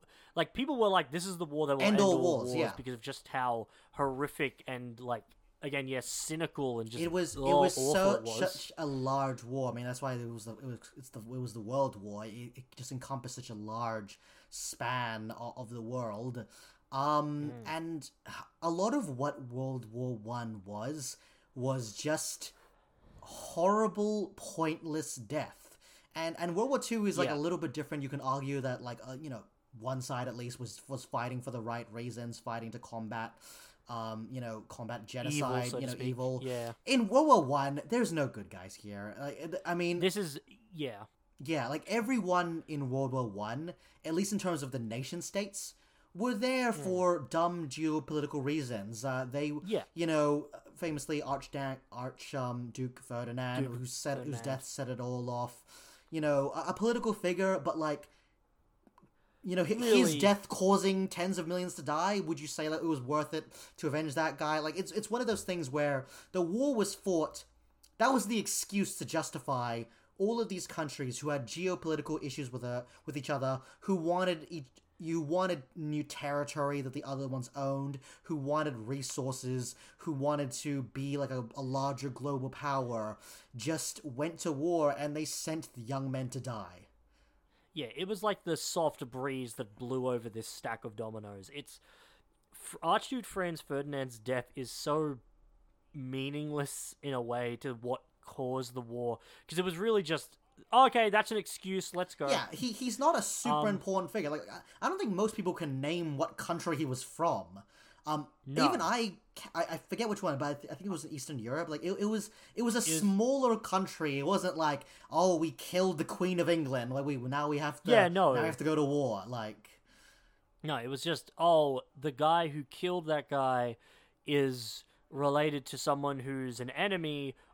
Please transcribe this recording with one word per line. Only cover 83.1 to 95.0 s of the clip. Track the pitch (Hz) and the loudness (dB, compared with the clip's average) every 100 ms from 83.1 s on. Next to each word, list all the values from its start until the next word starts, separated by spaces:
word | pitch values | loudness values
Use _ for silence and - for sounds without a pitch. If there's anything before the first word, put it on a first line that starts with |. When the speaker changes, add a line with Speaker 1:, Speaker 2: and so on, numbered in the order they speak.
| 104 - - - | -8 -14 -20 -16
Speaker 2:
just | 120 120 160 - - | -8 -2 -2 -4 -6
went | 151 123 156 165 | -8 -2 -2 -2
to | 175 | -2
war | 139 165 170 147 135 | 0 2 4 4 2
and | 147 | -2
they | 151 | -2
sent | 151 - - 160 - | -4 -4 -4 -4 -6
the | 127 | -10
young | 113 135 135 | -6 -4 -2
men | 131 127 | -2 -2
to | 131 | -4
die. | 127 113 92 - - _ _ _ _ _ _ _ _ | -6 -6 -8 -14 -20 _ _ _ _ _ _ _ _
Speaker 1:
Yeah, | 160 120 | -8 -6
it | 120 185 | -4 -4
was | 208 | 0
like | 214 196 | 0 0
the | - 156 | 0 -2
soft | - 180 156 - 127 | 0 2 2 0 -8
breeze | 127 139 131 123 | -4 -2 -2 -6
that | - 107 107 | -8 -10 -8
blew | 123 131 127 | -4 0 0
over | 123 113 | 0 -4
this | 110 107 | -10 -10
stack | - 123 113 | -8 -6 -6
of | 120 107 | -8 -8
dominoes. | 110 110 104 101 92 | -8 -8 -12 -14 -14
It's, | 143 143 - _ - - _ _ _ _ | -14 -14 -18 _ -20 -20 _ _ _ _
F-, | - - - | -18 -14 -4
Archduke | 165 208 - 254 | 2 2 2 -6
Franz | 202 196 175 160 | -4 -4 -2 -4
Ferdinand's | - 143 143 139 131 117 | -4 -4 -2 -4 -4 -6
death | 110 127 - - | -2 -2 -2 -8
is | 123 | -8
so | - - 151 | -4 0 2